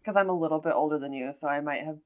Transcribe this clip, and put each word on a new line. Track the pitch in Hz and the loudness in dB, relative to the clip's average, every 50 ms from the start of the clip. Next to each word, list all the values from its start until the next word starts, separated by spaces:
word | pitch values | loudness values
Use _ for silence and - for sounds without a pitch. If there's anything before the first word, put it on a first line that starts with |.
| - | -6
'cause | 214 196 | 2 2
I'm | 196 196 190 | 4 4 4
a | 180 | 2
little | 170 165 151 156 156 | 0 2 0 0 0
bit | 156 165 - | 2 2 2
older | 123 151 151 151 147 | 2 2 2 0 -2
than | 139 139 139 | -2 -4 -6
you, | 135 127 135 | -6 -6 -6
so | 147 - 156 | -6 -4 -2
I | 147 143 147 | -2 -2 0
might | 147 147 143 - 151 | -2 -2 -4 -4 -4
have | 156 151 151 - | -6 -10 -10 -6